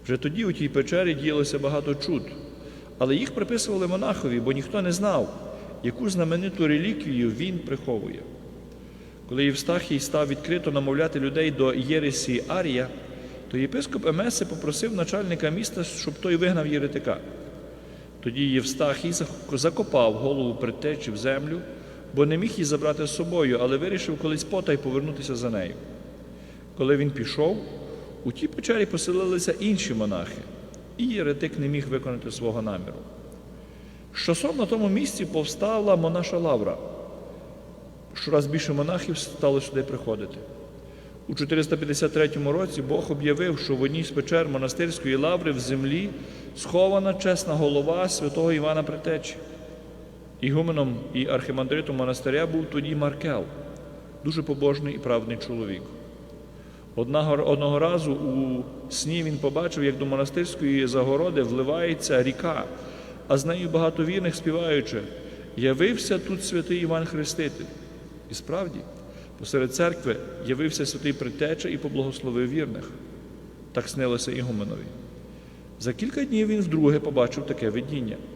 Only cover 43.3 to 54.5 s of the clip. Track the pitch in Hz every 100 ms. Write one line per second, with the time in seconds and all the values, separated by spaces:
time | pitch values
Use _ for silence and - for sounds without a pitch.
43.3 | 147 180 151 - 135 139 156 160 139 139
44.3 | 165 160 135 127 - 170 - 135 135 151
45.3 | 180 170 131 120 135 139 160 202 - -
46.3 | - - - - 175 190 196 190 190 190
47.3 | 180 - 156 147 143 143 175 185 - 147
48.3 | 160 165 156 151 156 151 151 - 156 -
49.3 | - - - - - - - - - -
50.3 | - 131 143 165 151 135 113 - 127 131
51.3 | 135 - 135 131 151 156 131 127 127 135
52.3 | 143 165 160 156 147 143 147 147 - 165
53.3 | 120 90 - - - - - - - 143
54.3 | 160 147